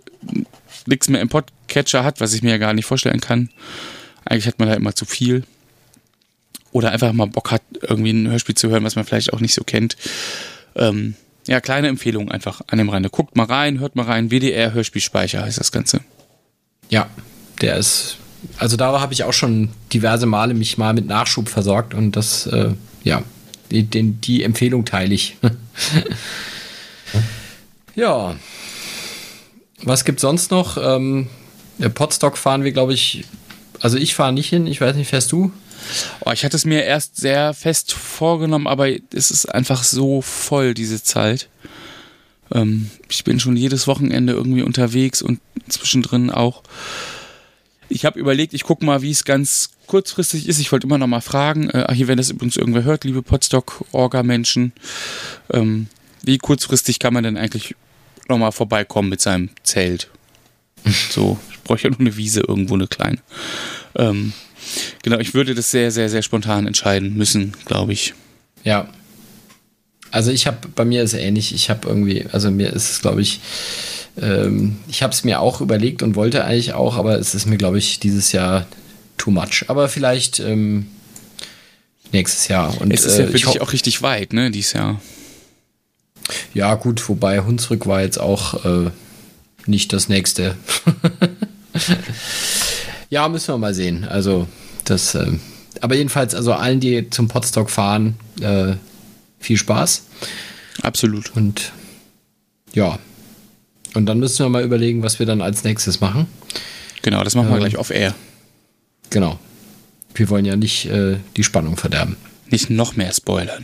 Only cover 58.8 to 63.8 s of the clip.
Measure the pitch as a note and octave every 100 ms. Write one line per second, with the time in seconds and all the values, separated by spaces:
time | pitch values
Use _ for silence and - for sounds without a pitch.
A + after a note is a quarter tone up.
58.8 | G#2 - G2+ F#2+ - F#2 F2+ - - -
59.8 | F2+ F2 - - _ _ _ _ _ -
60.8 | - G2+ - - G2+ G2+ - - - A2+
61.8 | - B2 B2 G#2+ G#2+ G#2 - G2+ F#2+ G2
62.8 | F#2 - - - _ - - - - -